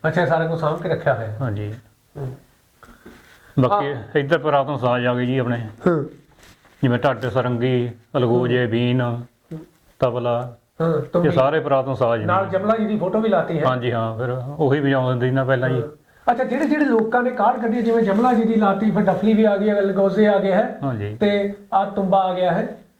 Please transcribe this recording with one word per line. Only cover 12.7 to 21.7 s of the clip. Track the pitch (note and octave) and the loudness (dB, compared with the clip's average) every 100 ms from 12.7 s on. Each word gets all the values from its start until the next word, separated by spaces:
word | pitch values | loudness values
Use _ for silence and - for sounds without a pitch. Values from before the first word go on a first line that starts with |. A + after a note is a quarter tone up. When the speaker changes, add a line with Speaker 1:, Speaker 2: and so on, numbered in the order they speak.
| A3+ | 0
Speaker 1:
ਜੀ | G#3 | 0
ਦੀ | G#3+ | -2
ਫੋਟੋ | F3+ G#3+ | -2 0
ਵੀ | A3 | 2
ਲਾਤੀ | F#3+ E3 E3 | 0 0 -2
ਹੈ। | C#3 | 0
Speaker 2:
ਹਾਂਜੀ, | B2+ B2 | 0 -2
ਹਾਂ, | A#2+ A2+ A2+ | -2 -4 -4
ਫਿਰ | B2+ B2+ B2+ C#3 | -4 -6 -8 -2
ਉਹੀ | D3 C#3+ | 0 2
ਵਜਾਉਂਦੇ | C#3 C3+ B2+ | 2 0 0
ਹੁੰਦੇ | B2+ B2+ | 0 0
ਸੀ | |
ਨਾ | C3+ | 0
ਪਹਿਲਾਂ | C3 C3 C3 | 0 0 0
ਜੀ। | B2+ | -2
Speaker 1:
ਹਾਂ। | - - _ _ - | -4 -10 _ _ -2
ਅੱਛਾ, | A#3+ | 0
ਜਿਹੜੇ | C4 C4 D4 | 0 -2 0
ਜਿਹੜੇ | D4+ | 0
ਲੋਕਾਂ | C#4 A3+ A3 A#3+ | 2 2 2 0
ਨੇ | B3 | 0
ਕਾਰ | G#3+ G#3 B3 | 0 0 0
ਕੱਢੀ, | A#3 A#3+ | -2 0
ਜਿਵੇਂ | A3+ A3+ | 0 2
ਜਮਲਾ | G3 G3 B3 | 2 2 2
ਜੀ | A3+ | 2
ਦੀ | A3+ | 2
ਲਾਤੀ, | A3 G#3 G3 G#3+ | 2 2 2 0
ਫਿਰ | F#3 | 2
ਡਫਲੀ | F#3 F3 G#3 | 0 2 2
ਵੀ | G#3+ | 4
ਆ | A3 G3+ | 4 2
ਗਈ, | G#3+ | 0
ਅਲਗੋਜ਼ੇ | G3+ G3 F#3+ G3 F#3 G#3 | 0 0 2 0 4 4
ਆ | - | 4
ਗਏ, | G3 | 2
ਹੈ? | F#3 A#3+ - | 0 0 -4
Speaker 2:
ਹਾਂਜੀ। | C#3 A#2 G2+ G#2+ | -6 -4 -6 -2
Speaker 1:
ਤੇ | G#3 G3+ G3+ - - | 0 0 -2 -6 -4